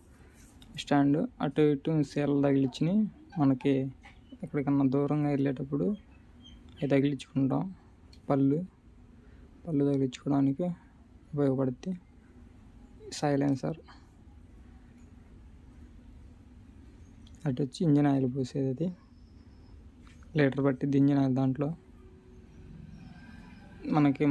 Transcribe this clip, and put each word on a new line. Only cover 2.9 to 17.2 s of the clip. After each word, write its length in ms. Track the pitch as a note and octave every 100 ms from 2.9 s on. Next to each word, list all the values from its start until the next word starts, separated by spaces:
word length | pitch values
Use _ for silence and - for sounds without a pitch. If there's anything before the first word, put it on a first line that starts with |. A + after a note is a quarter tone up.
| G#3 G#3 - - -
మనకి 320 | C#3 C3 C#3+ C3+ C3+ - - - - -
ఎక్కడికన్నా 420 | - D3 C3+ C#3 C3+ C#3+
దూరంగా 340 | C#3+ D3+ D3 C#3+
వెళ్ళేటప్పుడు 520 | C#3 C3+ C#3+ D3 F3+ G#3 - - - - - - - -
అవి 120 | C#3+
తగిలించుకుంటాం. 680 | C#3 C#3 C3+ - C3+ C3+ C#3 F#3 F#3 - - - - -
పళ్ళు, 300 | C#3 C#3 D3+ F#3 - - - - - - - - - -
పళ్ళు 200 | D3 C#3+
తగిలించుకోవడానికి 760 | C#3 C3+ - D3 C#3 C#3 C#3 F3+ E3+ - - - - -
ఉపయోగపడుద్ది. 600 | D3 C#3 C3 C3 B2+ F#3 F3+ - - - - - - - - - - - -
సైలెన్సర్, 600 | D3 C#3 C#3+ C3+ - D#3+ - - - - - - - - - - - - - - - - - - - - - - - - - - - - - - - - - -